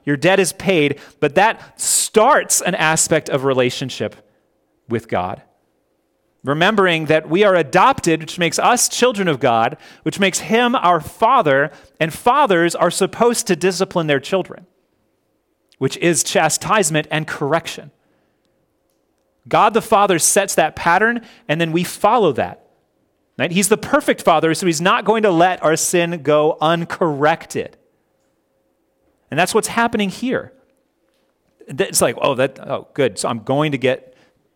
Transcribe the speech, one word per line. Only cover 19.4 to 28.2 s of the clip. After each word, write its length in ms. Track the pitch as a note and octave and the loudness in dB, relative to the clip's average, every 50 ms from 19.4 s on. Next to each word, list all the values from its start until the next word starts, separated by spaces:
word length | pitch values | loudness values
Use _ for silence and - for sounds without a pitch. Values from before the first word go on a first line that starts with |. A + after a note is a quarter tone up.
| _ A#2 | _ -2
God 260 | D3+ D#3 F#3+ A3+ G3+ | 2 2 2 4 2
the 80 | A3 | 0
Father 360 | - - A3+ G3 G3+ G3+ F#3 D#3+ | -2 2 2 4 4 4 4 2
sets 360 | - - - G#3 G3 F#3+ - | 2 2 2 0 0 0 0
that 200 | - D#3+ D#3 D#3 | 0 0 0 0
pattern, 500 | - - E3+ E3+ F#3+ G#3+ A3+ A#3+ A#3+ A3+ - - _ _ - | -2 0 2 2 4 2 0 -2 -4 -8 -14 -20 _ _ -4
and 120 | D3+ E3 | -2 -2
then 120 | E3+ E3 | -2 0
we 120 | D#3 F3 F3+ | 0 -2 -2
follow 480 | - - - - G#3 A3+ B3+ G#3+ E3 | -4 -6 -2 0 2 2 4 2 2
that. 340 | B2+ A2 F#2+ F2 - - _ _ _ _ _ _ _ _ _ _ _ _ _ _ _ - | 2 0 -4 -6 -6 -16 _ _ _ _ _ _ _ _ _ _ _ _ _ _ _ -4
Right? 120 | B2+ F3 | -4 -2
He's 180 | E3 F#3+ G3+ - | 0 0 0 0
the 100 | - - | 0 -2
perfect 420 | - - - D4 C#4+ - B3 - | -2 0 -2 0 0 0 -2 0
Father, 320 | - G3+ E3+ D#3 D3+ D#3+ | 2 2 2 4 2 0
so 140 | D#3+ D#3 G3+ | -2 0 -2
he's 160 | F3+ D#3+ D3 | -2 -2 0
not 240 | F3 F#3+ A3 B3 A3 | 0 0 0 0 0
going 160 | F3+ A3 A3+ | 0 0 2
to 80 | G#3+ G#3 | 2 2
let 320 | F3 D#3+ E3+ F#3 F3+ - | 4 4 4 4 2 2
our 140 | - D3+ D#3+ | 0 0 0
sin 460 | D#3 - - - F3 E3+ E3+ F3 E3+ | 0 0 0 0 0 0 0 -4 -4
go 360 | C3+ C#3+ D3 D3+ D3+ D#3 D#3 - | 0 2 4 4 4 2 2 0
uncorrected. 1160 | D3+ D#3 E3+ E3+ E3+ - - - F#3+ E3 D3 C3+ C#3+ D3+ E3 - - - - C3 F2 - _ _ _ _ _ _ _ _ _ _ | 0 0 0 0 -2 -6 -4 -2 -2 -2 0 2 2 2 0 0 -4 -10 -10 -10 -10 -10 _ _ _ _ _ _ _ _ _ _